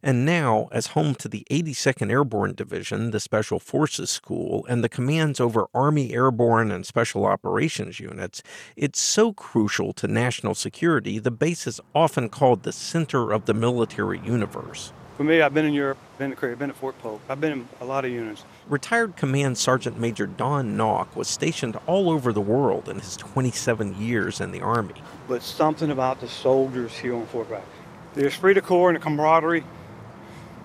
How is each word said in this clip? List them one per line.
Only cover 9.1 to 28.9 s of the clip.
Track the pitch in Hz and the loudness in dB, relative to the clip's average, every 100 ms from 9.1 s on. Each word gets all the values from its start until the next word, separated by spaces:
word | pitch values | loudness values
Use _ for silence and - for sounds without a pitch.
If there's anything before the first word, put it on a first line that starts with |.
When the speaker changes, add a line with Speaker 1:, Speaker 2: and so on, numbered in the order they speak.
| - 233 | 4 4
Speaker 1:
crucial | 202 - 117 104 - 98 | 2 0 2 2 2 -2
to | - 104 | -2 0
national | 107 123 - 107 | 2 0 0 -2
security, | 98 110 - 170 143 101 107 | -4 -6 -2 2 2 0 -4
the | 113 | -4
base | 113 156 170 135 | 0 0 0 -6
is | - - 151 | -10 -2 2
often | 165 - 117 | 4 2 -4
called | - 135 113 | 4 4 4
the | - | 0
center | - - 165 156 135 113 | -8 -4 -2 0 0 2
of | 107 - | 0 0
the | 107 | 2
military | 117 123 113 - 101 90 | 2 2 0 0 -2 -2
universe. | 92 120 101 - - - - - - - | -2 0 -2 -6 -12 -12 -14 -16 -14 -2
Speaker 2:
For | 147 | 4
me, | 165 | 6
I've | 147 | 6
been | 147 151 | 4 2
in | |
Europe, | 143 139 139 - - | 2 0 -4 -10 -8
been | 139 | -6
to | 123 | -4
Korea, | 127 120 | -4 -4
been | 139 | -6
at | 123 | -6
Fort | 135 - | -8 -8
Polk. | 113 107 - | -10 -10 -8
I've | 135 | -4
been | 156 | -4
in | 139 120 - | -4 -10 -12
a | |
lot | 127 135 131 | -6 -4 -2
of | |
units. | 120 110 107 - - - | -4 -6 -10 -16 -20 -4
Speaker 1:
Retired | 143 - 233 226 - | -4 0 0 0 -2
Command | 139 135 139 117 | -2 0 0 0
Sergeant | - 127 127 110 | 2 2 0 -2
Major | 117 104 98 | -2 -2 -4
Don | 92 127 143 120 101 | -2 -2 -2 -2 0
Knock | 110 98 95 | 2 0 -2
was | - - | -6 -6
stationed | - 151 - 120 110 - | -2 -2 -2 -4 -4 0
all | 185 180 | 2 2
over | 156 123 | 2 2
the | 104 | 0
world | 101 127 135 - - | 2 2 4 2 -4
in | 98 | -10
his | - - | -10 -12
twenty-seven | - 135 127 - - 113 101 92 | -4 0 0 0 0 0 -2 -4
years | 113 117 87 - | -2 0 0 -4
in | 95 | -6
the | 92 | -4
Army. | 92 117 95 - - - - | 0 0 -2 -8 -18 -14 -4
Speaker 2:
But | 123 | -4
something | - - 156 151 156 | -4 0 0 2 -2
about | 135 131 131 | 0 -2 -2
the | 120 | -8
soldiers | - 131 131 135 123 117 - | -2 2 4 2 -2 -6 -6
here | 127 120 | -4 -4
on | 113 | -4
Fort | 120 107 | -6 -6
Bragg. | 107 - - - - - | -8 -12 -18 -20 -20 -10
The | 143 139 | -2 0
esprit | - 190 | 4 4
de | 190 | 4
corps | - 180 180 | 4 4 6